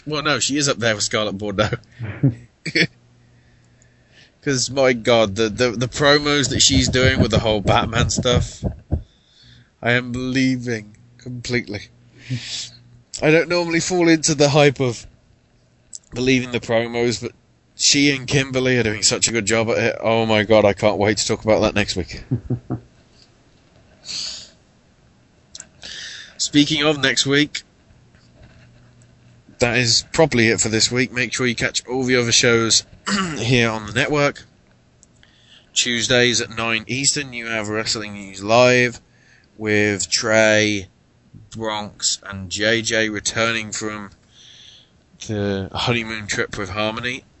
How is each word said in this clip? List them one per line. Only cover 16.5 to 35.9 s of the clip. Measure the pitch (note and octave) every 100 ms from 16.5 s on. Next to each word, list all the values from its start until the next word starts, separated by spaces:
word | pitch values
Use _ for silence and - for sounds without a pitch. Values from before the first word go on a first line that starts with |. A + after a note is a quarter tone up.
the | A#2+
promos, | - A2+ A#2 A#2+ A#2+ A2
but | A#2+ - _ _ _
she | - - C#3+ C#3+
and | C3+ A#2+
Kimberly | D3 C3+ C3 B2+ B2+
are |
doing | A2 G#2
such | F#2 A#2+ -
a |
good | A#2 G2+
job | A2+ A2+
at | F2
it. | A2+ -
Oh | - A2+ A2+
my | G#2+
God, | G2+ G#2+
I | G2+
can't | G2 G#2+ F#2
wait | G#2 G2+
to | -
talk | G#2+
about | G#2+ G2+
that | G#2+
next | G2+ G2 F#2+
week. | E2+ - -
<laughs> | B2 - B2 - B2 - _ _ _ _ _ _ _ _ _ _ _ - - - - - _ _ _ _ _ _ _ _ _ _ - - _ - - - - - -
Speaking | - D3 D3 D3+
of | D3+ D3
next | C3+ A#2 C3+
week, | C#3+ D3 - - _ _ _ _ _ _ _ - - - _ _ _ _ _ _ _ _ -
that | A#2+ A#2
is | A#2+ A2 -
probably | - D#3+ B2 A2+
it | G2
for | A2+
this | G#2+ G#2
week. | A#2+ B2+
Make | A#2+ B2
sure | - B2+
you |
catch | A#2 C3 - -
all | B2+
the | B2+ B2+
other | A#2
shows | - B2 A#2 A2+ G#2 - - -
<clears throat> | G3+ F3+ D3
here | A2+ B2+ A#2
on | A2 G#2
the |
network. | A2+ C#3+ D3 C#3+ - - _ _ _ _ _ _ _ _ _ _ - _
Tuesdays | - B2